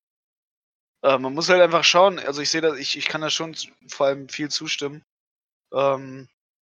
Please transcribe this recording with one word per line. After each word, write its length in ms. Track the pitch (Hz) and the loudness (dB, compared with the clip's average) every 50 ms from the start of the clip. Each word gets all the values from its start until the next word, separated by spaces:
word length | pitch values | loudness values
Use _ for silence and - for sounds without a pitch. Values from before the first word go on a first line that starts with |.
| _ _ _ _ _ _ _ _ _ _ _ _ _ _ _ _ _ _ _ _ - | _ _ _ _ _ _ _ _ _ _ _ _ _ _ _ _ _ _ _ _ 2
äh, 160 | 135 135 127 | 2 2 2
man 160 | 131 131 139 | 0 -4 -6
muss 140 | 156 170 165 | -4 2 4
halt 120 | 185 180 | 6 6
einfach 220 | 175 165 165 160 147 | 6 6 4 4 2
schauen, 340 | - - 175 190 196 180 151 | 4 6 6 6 6 4 0
also 240 | - 131 139 147 | -4 -6 -4 -4
ich 80 | 143 143 | -4 -4
sehe 120 | - 160 | -2 0
das, 180 | 156 160 147 131 | 0 0 -2 -2
ich, 180 | 139 - - 147 | -4 -6 -6 -4
ich 100 | 147 - | -4 -4
kann 140 | - 156 | -4 -4
da 80 | 156 151 | -4 -4
schon 240 | - - 165 165 151 | -4 -4 -6 -8 -10
zu, 140 | - - - _ _ _ 147 | -12 -14 -16 _ _ _ -12
vor 200 | - - 143 139 | -4 -2 0 0
allem 200 | 139 143 135 127 | -2 -4 -8 -12
viel 220 | - - 151 143 | -10 -8 -8 -6
zustimmen. 540 | - - 156 156 - - 143 139 147 156 - _ _ _ _ _ _ _ _ _ _ _ _ _ | -6 -8 -6 -8 -8 -6 -8 -10 -10 -14 -20 _ _ _ _ _ _ _ _ _ _ _ _ _
Ähm, 560 | - 131 139 139 139 135 135 131 131 135 131 - _ _ _ _ _ _ | -2 0 0 0 0 -2 -6 -12 -16 -18 -20 -20 _ _ _ _ _ _